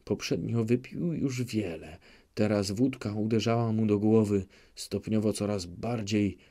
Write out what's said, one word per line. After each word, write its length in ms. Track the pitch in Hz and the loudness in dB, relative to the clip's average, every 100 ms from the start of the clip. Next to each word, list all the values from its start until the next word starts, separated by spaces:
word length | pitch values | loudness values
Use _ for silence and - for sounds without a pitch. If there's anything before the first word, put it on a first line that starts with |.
Poprzednio 600 | - 104 - 139 - 113 113 | -6 -4 -2 -4 -2 -2 0
wypił 480 | 120 127 - 175 | 0 -2 -6 -4
już 300 | 160 143 123 | -2 -2 -4
wiele. 540 | 123 110 98 82 - - - - _ - | -4 -4 -4 -6 -14 -20 -20 -20 _ -2
Teraz 360 | 104 104 98 | 0 2 0
wódka 420 | 98 135 131 110 | 0 0 0 -6
uderzała 580 | 107 107 113 107 113 117 | -4 0 0 2 2 2
mu 140 | 110 110 | 2 2
do 140 | 104 | 2
głowy. 460 | 107 110 104 104 95 - - - | 6 6 6 2 0 -8 -20 -16
Stopniowo 580 | - 101 - 107 107 | -8 -6 -2 0 2
coraz 320 | 101 104 104 87 | 0 0 -2 -6
bardziej 720 | 87 113 120 101 107 104 92 - | -8 -6 -4 0 2 2 0 -10